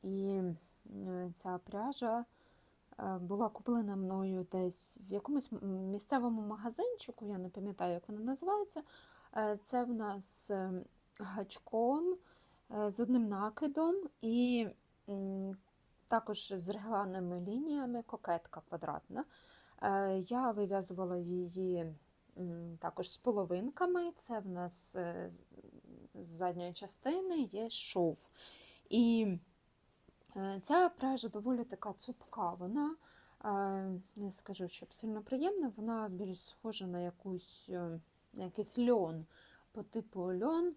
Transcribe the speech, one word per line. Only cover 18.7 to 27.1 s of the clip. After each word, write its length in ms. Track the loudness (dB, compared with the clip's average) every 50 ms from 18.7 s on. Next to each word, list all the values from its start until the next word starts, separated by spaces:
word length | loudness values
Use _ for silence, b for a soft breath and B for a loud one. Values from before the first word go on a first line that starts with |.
| -8 -4 -4 -4 -4 -4 -6 -6 -6 -6 -6 B B B B B B B B B B 0
Е, 360 | 2 2 4 4 4 4 2 2
я 320 | 0 0 0 2 2 2
вив'язувала 680 | 2 2 2 2 2 0 0 0 -2 -2 0 0 0 0
її, 760 | 0 0 0 0 0 -2 -2 0 2 2 2 2 0 -2 -6 -10 -14 _ _ _ _ -20 -10 -6
м, 400 | -6 -4 -4 -6 -8 -10 -10 -6
також 300 | -6 -4 -2 -2 -4 -4
з 60 | -4 0
половинками. 960 | 0 2 2 2 2 2 0 0 0 -2 0 0 2 2 4 2 2 0
Це 280 | -2 -4 -4 -2 -2 -4
в 80 | -2 -4
нас, 480 | -4 -2 -2 -2 -2 -2 -2 -2 -2
е, 340 | -2 -2 -2 -2 -4 -6 -6
з, 120 | -8 -12 -18 -20 -20 -20 -20 -20 -20 -20 -20 -20 -20 -18 -20 -16 -14 -12 -10
з 40 | -10
задньої 460 | -6 -2 -2 -2 0 -2 -6 -6 -8
частини 640 | -8 -10 -10 -10 -6 -2 -2